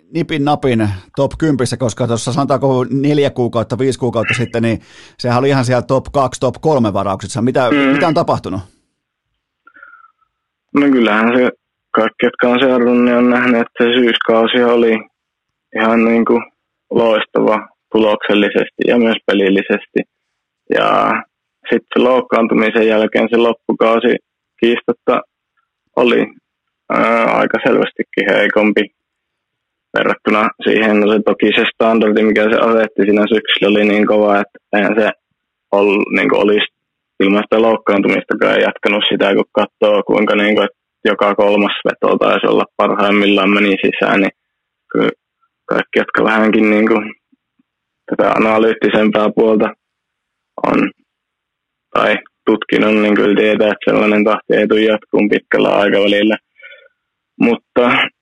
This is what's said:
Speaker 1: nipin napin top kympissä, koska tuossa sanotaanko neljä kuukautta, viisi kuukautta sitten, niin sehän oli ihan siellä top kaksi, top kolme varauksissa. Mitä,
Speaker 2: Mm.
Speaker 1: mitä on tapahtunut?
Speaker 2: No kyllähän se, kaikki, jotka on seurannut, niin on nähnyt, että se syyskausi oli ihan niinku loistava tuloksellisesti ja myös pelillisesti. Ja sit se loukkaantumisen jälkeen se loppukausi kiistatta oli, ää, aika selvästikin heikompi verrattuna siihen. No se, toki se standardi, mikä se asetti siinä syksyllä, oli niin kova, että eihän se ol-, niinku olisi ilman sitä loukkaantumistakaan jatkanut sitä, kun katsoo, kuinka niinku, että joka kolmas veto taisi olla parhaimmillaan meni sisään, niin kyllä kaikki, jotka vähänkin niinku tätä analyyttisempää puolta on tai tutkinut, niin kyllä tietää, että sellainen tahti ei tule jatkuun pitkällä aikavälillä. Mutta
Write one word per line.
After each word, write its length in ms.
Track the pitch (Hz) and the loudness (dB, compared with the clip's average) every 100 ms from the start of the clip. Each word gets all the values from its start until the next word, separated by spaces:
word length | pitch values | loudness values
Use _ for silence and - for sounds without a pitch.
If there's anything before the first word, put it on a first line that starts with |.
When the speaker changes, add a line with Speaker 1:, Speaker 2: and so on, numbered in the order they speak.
| 82 | _
Speaker 1:
nipin 320 | 156 165 156 143 | -8 -4 -2 -2
napin 440 | 147 135 113 104 95 - - | 0 0 0 -2 -4 -10 -4
top 160 | 139 - | -4 -2
kympissä, 380 | 160 131 120 120 | -2 0 -2 -4
koska 300 | 120 - 120 | -6 -4 -4
tuossa 260 | 113 - | -4 -4
sanotaanko 520 | 123 139 131 135 127 127 | -4 -2 0 0 0 -2
neljä 400 | 135 143 147 139 | -2 -2 0 -2
kuukautta, 500 | 131 120 117 104 113 | -2 -4 -4 -4 -2
viisi 200 | 135 120 | -2 -2
kuukautta 340 | 120 113 104 | -4 -4 -4
sitten, 300 | - 117 117 | -4 -4 -2
niin 160 | 113 104 - - - - | -2 -4 -8 -20 -20 -8
sehän 220 | 123 123 | -2 0
oli 100 | 139 | 2
ihan 160 | 139 120 | 0 0
siellä 160 | 123 | -2
top 240 | 123 131 - | 0 -4 -2
kaksi, 260 | 143 127 - | -2 -2 -2
top 160 | 127 - | -6 -2
kolme 320 | 160 139 107 | -2 0 0
varauksissa. 480 | 98 98 95 95 117 | -2 -4 -6 -6 -4
Mitä, 280 | 123 139 127 | -2 0 0
Speaker 2:
Mm. 60 | 143 | 0
Speaker 1:
mitä 300 | 135 139 165 | 0 0 0
on 60 | |
tapahtunut? 480 | 160 151 123 92 95 - _ _ _ _ _ _ _ _ _ - - - - _ _ _ _ _ _ _ 143 | 0 -2 -4 -6 -10 -12 _ _ _ _ _ _ _ _ _ -20 -20 -20 -20 _ _ _ _ _ _ _ 0
Speaker 2:
No 60 | |
kyllähän 560 | 143 127 110 107 117 123 | 2 2 2 2 2 2
se, 120 | 123 - _ _ _ | 0 -4 _ _ _
kaikki, 340 | - 110 - 120 | -2 -2 -2 -4
jotka 220 | - 123 | -2 0
on 120 | 123 | 2
seurannut, 440 | 131 127 120 123 | 2 2 2 2
niin 140 | 123 120 | 2 2
on 120 | 123 | 2
nähnyt, 320 | 123 123 117 | 0 0 0
että 220 | 113 - | -2 -2
se 60 | 120 123 | 0 2
syyskausi 640 | 120 110 - 113 113 123 | 0 0 0 2 2 2
oli 300 | 120 120 117 110 - _ _ _ _ _ _ 110 | 2 2 2 0 -6 _ _ _ _ _ _ -4
ihan 300 | 113 117 113 | 0 2 2
niinku 360 | 117 113 120 - _ _ _ - | 2 2 0 -2 _ _ _ -4
loistava 760 | 113 113 107 - 117 110 107 - _ _ | 0 2 0 0 0 0 0 -4 _ _
tuloksellisesti 920 | 110 107 104 - 104 101 107 104 - - | 0 2 0 0 0 2 0 -4 -4 0
ja 100 | 120 | 2
myös 200 | 113 110 - | 2 0 -2
pelillisesti. 720 | 101 98 98 - 104 - - - _ _ _ _ _ - | 0 2 0 -2 -4 -4 -6 -6 _ _ _ _ _ -4
Ja 420 | - - 101 107 113 - _ _ _ - | -2 0 0 0 -4 -8 _ _ _ -4
sit 140 | 113 - | -4 -2
se 60 | 117 | -2
loukkaantumisen 880 | 123 127 127 117 110 117 107 110 110 | 2 0 0 -2 0 0 0 0 0
jälkeen 400 | 107 107 117 110 | 0 0 -2 0
se 80 | 117 | 0
loppukausi 760 | 117 113 - 110 113 113 117 - _ _ _ - | 0 -2 -4 -2 0 2 0 -2 _ _ _ -4
kiistatta 640 | 117 120 - - - 123 - _ _ _ _ _ _ - | -2 -2 -4 -6 -2 -2 -4 _ _ _ _ _ _ -2
oli, 320 | 123 120 - - _ _ _ _ - | 0 0 -2 -8 _ _ _ _ -6
ää, 340 | 113 113 117 117 | -2 0 0 0
aika 320 | 110 107 - 131 | 0 -2 -2 0
selvästikin 680 | 107 104 - - - 98 104 | 0 -2 -6 -8 -4 0 0
heikompi 460 | 104 107 104 104 98 _ _ _ _ _ _ _ _ _ _ - | 0 0 0 0 -4 _ _ _ _ _ _ _ _ _ _ -4
verrattuna 520 | 104 101 107 107 110 - | -2 -2 -2 0 -2 -2
siihen. 360 | - 107 110 104 | -2 0 2 2
No 120 | 104 | 2
se, 80 | 107 104 | 0 0
toki 240 | 101 107 113 | 0 0 0
se 80 | 110 | -2
standardi, 500 | - 113 113 107 107 | 0 0 2 2 2
mikä 200 | 110 104 | 2 2
se 140 | 107 113 117 | 0 2 2
asetti 320 | 113 110 - | 2 0 -2
siinä 220 | 101 104 107 | 0 2 2
syksyllä, 360 | 110 - - 101 | 0 -2 -2 0
oli 160 | 104 104 | 2 2
niin 220 | 104 101 | 0 0
kova, 300 | 107 104 101 | 2 2 0
että 200 | 104 - - | -2 -10 -6
eihän 220 | 104 101 107 | -2 0 0
se 100 | 104 - _ _ _ _ - | -2 -4 _ _ _ _ -2
ol-, 440 | 101 101 101 - 101 | 0 2 0 -2 -2
niinku 200 | - 98 | 0 2
olisi 300 | 104 104 - _ _ _ _ - | 2 0 -2 _ _ _ _ -2
ilman 240 | 98 104 | 0 0
sitä 180 | 107 110 | 0 2
loukkaantumistakaan 1000 | 113 107 - 101 104 98 - 107 104 101 | 2 0 0 0 0 -2 -4 -2 0 0
jatkanut 420 | 101 - 110 104 - | -2 -2 -2 -2 -2
sitä, 260 | 101 101 104 | 0 0 0
kun 100 | - | -2
katsoo, 520 | 107 101 - 107 101 - | -2 -4 0 0 2 0
kuinka 280 | 104 107 104 | 0 0 0
niinku, 260 | 104 104 | 0 0
että 160 | 104 _ _ _ 107 | -2 _ _ _ -4
joka 300 | 101 101 101 | 0 0 2
kolmas 400 | 101 104 101 - - | 2 2 0 -2 -6
veto 320 | - 101 101 | -2 0 0
taisi 300 | 107 101 110 | 0 0 0
olla 180 | 107 98 - | 0 -2 -2
parhaimmillaan 720 | 104 101 101 104 101 101 95 | -2 0 0 2 2 2 2
meni 260 | 104 104 95 - | 0 0 0 -2
sisään, 360 | - 107 101 | -2 -2 0
niin 100 | 98 - _ _ _ _ - | -2 -6 _ _ _ _ -8
kyllä 180 | 117 57 - _ _ _ _ - | -4 -4 -6 _ _ _ _ -6
kaikki, 340 | 117 - - | -6 -4 -4
jotka 240 | 104 - | -2 -2
vähänkin 460 | 110 110 110 110 107 | 0 0 0 2 2
niinku 240 | 107 110 110 107 - _ _ _ _ _ _ _ _ - | 2 0 0 -4 -14 _ _ _ _ _ _ _ _ -10
tätä 220 | - 101 | -2 0
analyyttisempää 1000 | 107 110 110 113 110 104 107 107 107 107 - | 0 0 2 0 0 0 0 0 0 0 2
puolta 340 | 113 107 110 - _ _ _ _ _ _ _ - - | 2 2 0 -6 _ _ _ _ _ _ _ -6 -2
on 240 | - - - _ _ _ _ _ _ _ _ _ | 0 -2 -8 _ _ _ _ _ _ _ _ _
tai 220 | 110 107 107 - _ - | -2 -2 -2 -8 _ -2
tutkinut, 500 | 107 - 113 107 107 | -2 -2 -2 0 0
niin 200 | 107 104 | 0 0
kyllä 260 | 104 101 | 2 2
tietää, 260 | 107 107 107 | 0 2 0
että 240 | 101 - | -2 -2
sellainen 320 | 107 107 107 | 0 0 0
tahti 300 | 107 104 - | 0 -2 -2
ei 140 | 110 107 | 0 2
tule 140 | 107 | 2
jatkuun 480 | 110 107 - 107 104 | 0 -2 -2 -2 0
pitkällä 400 | - - 107 104 | -2 -4 -2 0
aikavälillä. 680 | 98 101 101 101 101 107 104 _ _ - - _ _ _ _ _ - | 0 0 0 0 0 0 -2 _ _ -20 -20 _ _ _ _ _ -2
Mutta 500 | 113 113 _ 127 123 127 - _ | 0 0 _ 0 0 0 -4 _